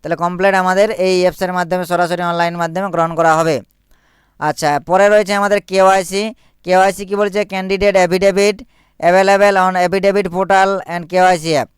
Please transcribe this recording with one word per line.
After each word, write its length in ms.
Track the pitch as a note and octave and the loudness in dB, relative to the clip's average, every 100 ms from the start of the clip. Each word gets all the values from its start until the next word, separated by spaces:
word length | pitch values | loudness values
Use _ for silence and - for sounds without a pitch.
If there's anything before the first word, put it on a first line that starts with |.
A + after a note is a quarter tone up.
তাহলে 140 | D#3 E3 | -6 -4
কমপ্লেন 380 | E3+ F3+ G3 | -4 0 0
আমাদের 360 | F#3+ F#3 F#3 G#3+ | 2 0 2 0
এই 300 | A3 F#3 F#3 | 0 0 2
অ্যাপসের 320 | F3+ - F#3 | 0 -2 -6
মাধ্যমে 320 | F3+ F3 F3+ | -4 -4 -4
সরাসরি 380 | F3 F3 E3+ F3 | -2 -2 -2 -2
অনলাইন 340 | F3 E3+ E3+ E3+ | -4 -2 -4 -4
মাধ্যমে 340 | E3 E3+ G3 | -6 -6 -4
গ্রহণ 240 | E3+ E3 | -2 -2
করা 220 | E3+ E3 D#3+ | 0 2 2
হবে। 260 | E3 C#3 - _ _ _ _ _ _ _ | 0 -4 -6 _ _ _ _ _ _ _
আচ্ছা, 420 | D3+ D3 D3+ D3 | -6 -4 -2 -2
পরে 280 | - F#3 G3+ | 0 2 4
রয়েছে 260 | G#3 F#3+ | 4 2
আমাদের 260 | G3+ G3+ G3+ | -2 0 -2
কেওয়াইসি। 760 | - F#3+ F#3+ G3 F3 F#3+ A3 - _ _ | -2 2 4 2 -2 -6 -6 -12 _ _
কেওয়াইসি 420 | F3+ F3+ F#3+ F#3+ G3 | 0 2 2 -2 -8
কি 100 | G3+ | -4
বলছে? 240 | G#3 G3+ | -2 -2
Candidate 520 | G#3 F#3+ F#3+ F#3+ G3+ F#3+ | -4 -6 -4 0 2 2
affidavit 520 | F3+ F#3 G3 F#3+ G3+ G#3 - _ _ _ | 2 2 0 2 0 -2 -14 _ _ _
available 560 | E3 F#3 F#3+ G3 G3+ G3 F#3 | 2 4 4 4 4 2 0
on 60 | F#3 F3+ | 0 0
affidavit 400 | F#3+ F#3+ G3 F#3 F3 | 0 0 0 -2 -4
portal 340 | F#3 F#3+ F#3+ G3 - | 0 2 2 -2 -6
and 160 | F3 D#3+ | -10 -4
কেওয়াইসি 440 | F3+ F#3 F3+ D#3+ D3 | 2 2 2 0 -2
app। 60 | A2+ | -4